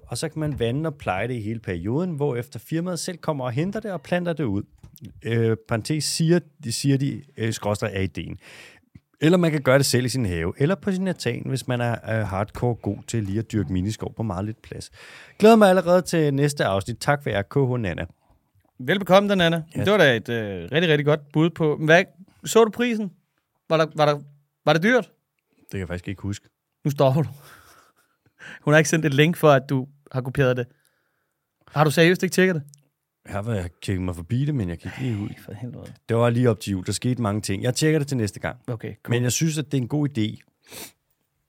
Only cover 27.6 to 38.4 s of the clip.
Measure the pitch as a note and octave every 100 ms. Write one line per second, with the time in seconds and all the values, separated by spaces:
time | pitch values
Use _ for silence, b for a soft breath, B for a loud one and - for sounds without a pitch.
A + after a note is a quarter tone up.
27.6 | b b b b b b _ _ B B
28.6 | - D3+ D#3 E3+ D#3 C3+ D3+ F3 D#3 C3+
29.6 | C#3 C3+ B2 _ _ C3 B2 C3+ C3 B2+
30.6 | A#2+ _ _ _ _ _ _ _ _ _
31.6 | _ C#3+ D3+ D#3 E3 F#3 F#3 - F#3 E3+
32.6 | C#3 - _ _ _ _ - G2 G#2+ G#2+
33.6 | F2 - - F#2 F#2 E2+ E2 A#2+ C#3+ D3
34.6 | F#2 E2+ F2+ - C3 G#2 G2+ - - G2+
35.6 | A#2+ - - - - A#2 A#2+ A#2+ B2 G#2+
36.6 | - G2 F#2 G#2 B2 B2 A2 G#2 G2+ G2
37.6 | A#2 B2 D#3 D#3 C#3+ C3 G#2 -